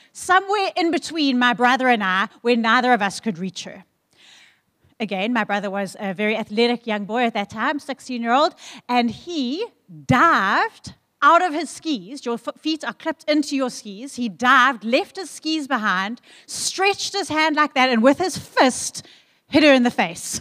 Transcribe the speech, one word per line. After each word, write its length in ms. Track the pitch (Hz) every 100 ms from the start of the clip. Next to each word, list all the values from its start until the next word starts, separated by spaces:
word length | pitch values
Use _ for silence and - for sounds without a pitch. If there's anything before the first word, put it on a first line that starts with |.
| _
somewhere 580 | - - 370 392 415 381 -
in 140 | 339
between 480 | 330 - 320 285 247
my 140 | 247
brother 360 | 233 247 254 254
and 140 | 233
I, 260 | 190 185 214 -
where 140 | 233 240
neither 360 | 226 240 247
of 100 | 233
us 180 | 202 -
could 180 | 226 165
reach 260 | 185 -
her. 200 | 190 - - _ _ _ _ - _ _ _ _ _ -
Again, 340 | 208 190 214
my 120 | 240
brother 260 | 208 202 196
was 260 | 196 196 -
a 140 | 196
very 240 | 175 214 220
athletic 500 | 220 214 240 240 233
young 180 | 208
boy 200 | 196 233
at 100 | 233
that 140 | 226 202
time, 300 | 220 254 294
sixteen-year-old, 760 | - 262 - 247 233 254 330 - - 240 -
and 220 | 247 240
he 560 | - - 339 240 311 453 _ _ 156 143
dived 880 | 254 330 269 196 254 440 - - - _ -
out 200 | 285 339
of 120 | 359
his 160 | 302 311
skis. 540 | - 320 254 175 277
Your 100 | 240
f-, 140 | 233 - -
feet 260 | 302 311
are 80 | 247
clipped 320 | - 320 311 -
into 280 | 302 294 277
your 140 | 254
skis. 460 | - 214 196 277 -
He 120 | 240
dived, 560 | 170 247 262 254 233
left 320 | 220 269 392 381
his 140 | 359
skis 360 | - 311 311 262
behind, 540 | 254 214 185 196 233 _ - -
stretched 680 | - - - 392 392 -
his 160 | 392 311
hand 260 | 311 320 302
like 180 | 294
that, 140 | 269 254
and 140 | 233
with 160 | 247 285
his 180 | 359 -
fist, 720 | - - 262 - - - - - _ _ -
hit 140 | 311
her 100 | 311
in 120 | 262
the 60 | 240
face. 500 | - 180 165 - -